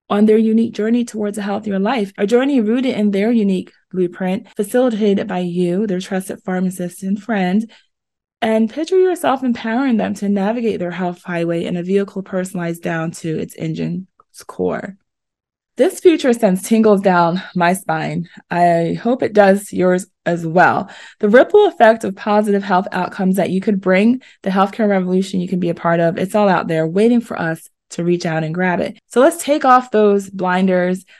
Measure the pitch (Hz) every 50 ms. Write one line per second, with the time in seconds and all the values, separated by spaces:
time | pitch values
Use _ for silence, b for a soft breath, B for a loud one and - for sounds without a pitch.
0 | _ - 202 202 214 220 214 226 220 220 220 226 226 233 - - 208 220 233 240
1 | 240 240 - 208 214 208 208 214 202 202 196 202 208 214 196 190 196 208 269 240
2 | 202 196 - - 202 196 233 240 262 277 285 262 214 202 226 262 262 262 214 -
3 | 214 208 196 196 202 226 247 233 208 196 190 180 - - _ _ _ _ - 180
4 | 185 175 180 - 190 180 185 190 B B B - 214 208 - 247 254 254 226 202
5 | 220 208 196 190 - 214 185 180 180 175 170 180 180 175 175 185 220 214 180 180
6 | 185 - 202 185 190 - - - _ - 185 185 185 185 185 - 180 175 - -
7 | - 190 196 214 - - 233 202 185 180 185 214 226 220 b b b b _ _
8 | _ _ _ _ _ _ _ _ - 220 220 220 226 220 - 285 320 320 370 370
9 | 370 370 349 320 - 277 262 262 262 254 233 - - 226 226 240 277 269 233 208
10 | 185 196 208 190 202 196 202 202 190 202 226 247 233 226 190 175 180 175 175 170
11 | 190 175 175 - - - 180 170 170 170 170 170 170 - 175 175 175 180 196 196
12 | 196 196 - 196 190 - - 185 185 185 - 185 170 170 170 165 - 180 170 165
13 | 160 165 165 - - 170 156 160 - - - - - 160 160 165 165 160 175 180
14 | 190 - _ _ _ _ _ - - - - - 90 90 82 - - - 196 -
15 | _ _ _ _ _ _ _ _ _ _ _ _ _ _ _ - 254 359 370 -
16 | - 370 320 320 - 269 240 233 - 202 185 185 - - 226 220 220 220 208 190
17 | 196 196 180 175 175 165 165 185 B B - 180 175 170 185 190 - - 160 160
18 | 151 147 151 175 170 B B B - - - 170 175 175 170 170 170 165 175 165
19 | - 233 240 240 - 226 214 208 202 196 196 202 202 - - 190 185 185 180 185
20 | 185 - _ _ - 170 175 170 170 165 160 180 175 139 113 - 190 B B B
21 | B B B _ - 208 202 254 294 - - 415 415 381 311 - 233 220 226 226
22 | - 208 190 - - 220 208 208 214 214 202 196 196 196 190 180 196 - - 185
23 | 180 175 - - 196 190 185 196 170 - 185 190 196 - 208 190 196 185 185 185
24 | 202 233 247 254 B B B B - 196 185 196 190 202 202 - 226 208 202 190
25 | 185 180 185 185 190 190 - 190 180 180 196 180 180 170 170 - - 170 170 170
26 | 170 170 160 - 175 185 - 214 208 202 185 165 - 175 165 160 160 160 165 190
27 | 214 233 247 240 233 - - - 170 165 160 165 - - _ _ _ _ - -
28 | 170 175 175 175 - 175 160 160 160 156 160 175 185 185 175 180 170 - - _
29 | _ _ - 233 254 330 330 330 - 277 285 302 294 262 254 254 247 - - 214
30 | 214 208 202 202 196 190 196 190 180 180 180 185 190 190 185 180 180 180 185 185
31 | - b b b